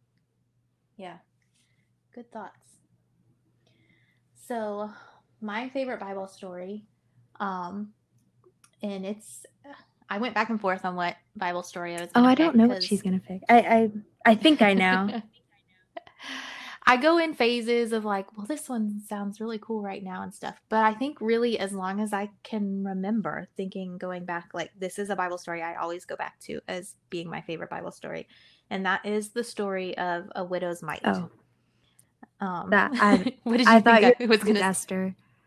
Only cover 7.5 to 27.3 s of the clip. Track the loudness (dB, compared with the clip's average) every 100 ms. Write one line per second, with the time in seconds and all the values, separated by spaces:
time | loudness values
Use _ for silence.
7.5 | -6 -8 -10 -12 _ _ _ _ _ _
8.5 | _ _ _ -10 -8 -8 -10 -14 -20 -20
9.5 | _ -20 -20 _ _ -8 -6 -2 -2 -2
10.5 | -2 -2 -2 -4 -4 -4 -6 _ -8 -4
11.5 | -4 -8 -10 -8 -8 0 4 6 6 6
12.5 | 6 6 4 -2 -2 0 -2 -4 -4 6
13.5 | 6 6 4 2 -2 -14 _ 4 6 6
14.5 | 6 6 6 4 2 0 -4 -10 _ _
15.5 | _ _ _ _ -20 -20 -20 -14 -12 -12
16.5 | -14 -16 -2 4 6 6 4 2 2 2
17.5 | 2 0 0 0 -2 -2 -4 -4 -12 -8
18.5 | -8 -6 -4 -4 -6 -8 -8 -8 -8 -8
19.5 | -8 -8 -8 -6 -10 -10 -10 -12 -10 -12
20.5 | -12 -2 2 2 2 -6 -4 0 2 2
21.5 | -2 -4 -6 -6 -4 -2 -4 -6 _ -8
22.5 | -4 -4 -4 -4 -4 -2 -2 -2 -6 -10
23.5 | -10 -8 -8 -10 -10 -10 -10 -8 -8 -8
24.5 | -10 -10 -8 -10 -6 -6 -4 -4 -6 -8
25.5 | -8 -6 -6 -8 -8 -10 -10 -10 -12 -12
26.5 | -12 -10 -10 -12 -20 -12 -10 -10